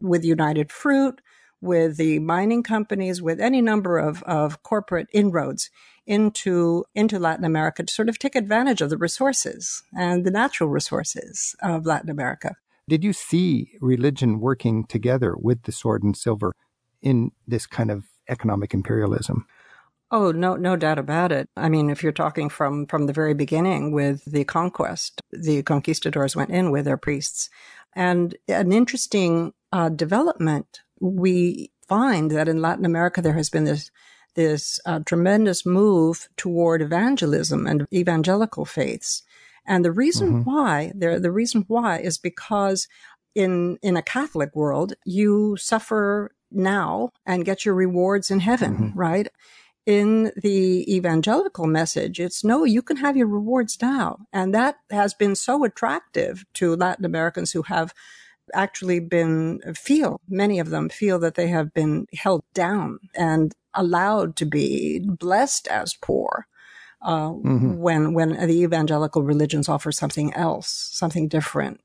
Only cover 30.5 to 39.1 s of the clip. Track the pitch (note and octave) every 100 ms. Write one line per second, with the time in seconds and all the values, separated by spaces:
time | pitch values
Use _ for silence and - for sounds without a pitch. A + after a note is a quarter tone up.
30.5 | D3+ - - _ - F#3 F#3+ F#3 F3+ F3
31.5 | - - _ - G3+ C4 G3 D#3 D3+ D#3
32.5 | D#3+ D#3+ - F#3 E3 F3 F3+ E3+ D#3 D3+
33.5 | D#3+ D3+ D3+ - _ _ - _ - D#3+
34.5 | D3+ - - - D#3+ D#3 E3+ F3+ G#3 G#3+
35.5 | F3 F#3 F3+ G#3 F#3 D#3+ E3 - - F#3
36.5 | E3+ E3+ E3 D3 E3+ A#3 C4+ E3 D3 D#3+
37.5 | D3 - D3+ D3 F#3+ F3+ D#3+ D#3+ G3 A3
38.5 | - D3 - C#3 A#2 -